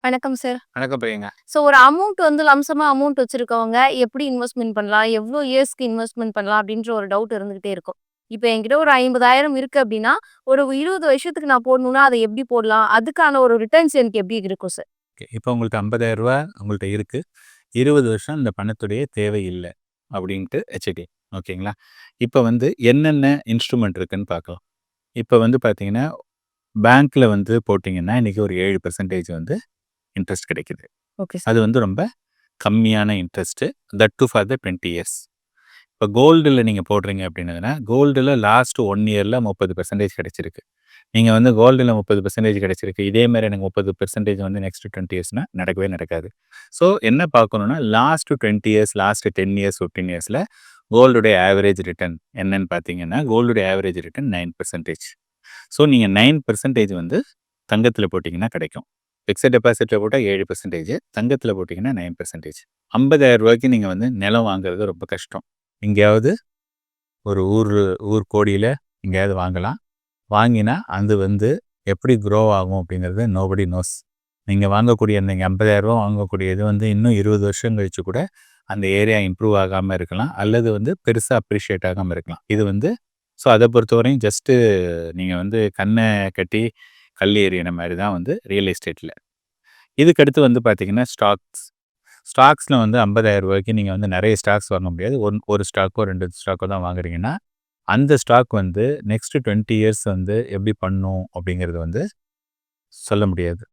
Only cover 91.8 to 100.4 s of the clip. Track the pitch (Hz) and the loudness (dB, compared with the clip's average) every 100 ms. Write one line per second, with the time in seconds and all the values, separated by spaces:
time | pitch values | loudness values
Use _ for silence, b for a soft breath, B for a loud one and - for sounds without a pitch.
91.8 | _ _ _ b - - 135 151 - 135 | _ _ _ b -8 4 6 6 2 2
92.8 | 110 120 104 104 110 101 95 98 95 110 | 4 2 2 2 2 2 2 -2 0 -2
93.8 | 98 95 104 90 107 107 - 104 - 95 | -2 -2 -2 0 2 0 2 0 0 -4
94.8 | 92 85 98 135 104 104 - 104 98 - | -4 -6 -4 -2 -2 -4 -2 -2 -2 -2
95.8 | 95 - 104 92 90 - - 95 95 98 | -2 -2 -4 -4 -6 -8 -8 -6 -4 -6
96.8 | 90 90 87 85 107 175 _ _ _ _ | -6 -6 -8 -6 -6 -6 _ _ _ _
97.8 | - 104 139 143 - 120 127 107 92 90 | -2 0 2 2 4 2 4 -2 -2 -2
98.8 | 120 147 104 110 - 147 120 104 107 110 | -4 -4 -4 -4 -4 -6 -2 -2 0 2
99.8 | 107 107 - 95 92 107 | 2 0 -4 -4 -2 -4